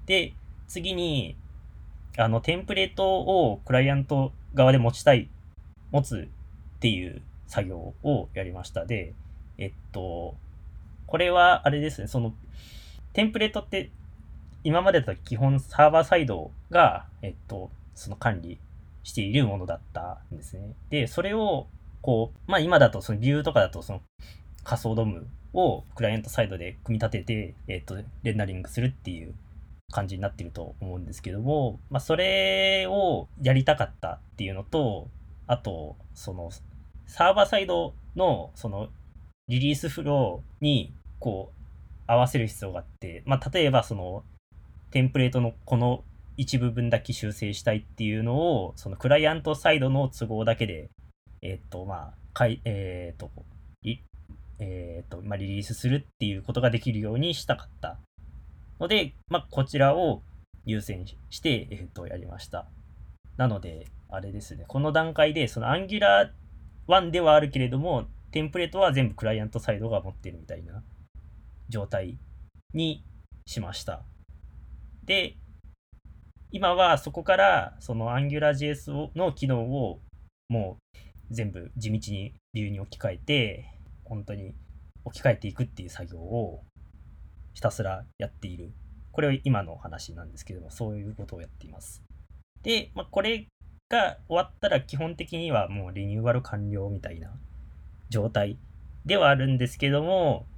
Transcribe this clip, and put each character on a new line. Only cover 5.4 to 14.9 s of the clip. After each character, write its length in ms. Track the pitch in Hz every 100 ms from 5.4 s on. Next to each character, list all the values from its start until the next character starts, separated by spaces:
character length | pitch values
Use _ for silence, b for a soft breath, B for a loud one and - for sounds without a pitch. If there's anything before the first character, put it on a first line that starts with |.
| - - - - -
持 100 | 143
つ 300 | 139 107 - - - - - -
っ 20 |
て 100 | 120
い 200 | 95 90
う 120 | - - - -
作 220 | - 92
業 260 | 87 82 -
を 260 | 147 131 -
や 80 | -
り 80 | 92
ま 140 | 90
し 60 | -
た。 160 | - 85
で、 260 | 113 82 87 - - - -
え 80 | 98
っ 60 | - -
と、 440 | 101 92 85 87 - - - - - - - -
こ 120 | 165
れ 120 | 175
は 360 | 180 175 180 147
あ 40 |
れ 100 | 147
で 100 | 151
す 100 | -
ね、 80 | 101
そ 100 | 127
の、 140 | 117 - - B B B B B -
テ 120 | -
ン 60 | 214
プ 80 | 220
レ 80 | 214
ー 40 |
ト 100 | 214
っ 60 | -
て、 240 | 196 - - - - - - - -
今 160 | 156 165
ま 100 | 190